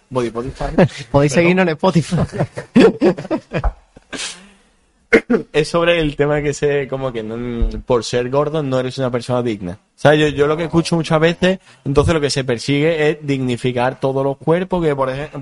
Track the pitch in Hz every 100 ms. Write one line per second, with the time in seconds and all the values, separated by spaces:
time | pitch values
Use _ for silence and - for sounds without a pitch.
0 | _ 131 117 113 131 - 143 160 175 -
1 | - 139 147 165 170 185 180 156 190 180
2 | - 165 - 202 139 - - 226 - -
3 | 349 - - 311 - 165 - - _ -
4 | - - - - 190 _ _ _ _ _
5 | _ 220 - 233 - 147 151 170 170 170
6 | 151 143 143 147 147 135 147 143 131 135
7 | 131 117 110 117 123 117 113 110 - 123
8 | 107 123 123 139 147 156 139 131 127 131
9 | 127 120 113 123 120 104 90 98 _ -
10 | 143 151 151 135 143 156 165 165 160 170
11 | 151 160 160 170 185 190 _ - 131 139
12 | 143 160 143 139 131 117 - 143 156 160
13 | 151 160 151 139 127 120 127 120 123 127
14 | 135 135 139 135 - 170 185 180 160 139
15 | 131 131 151 147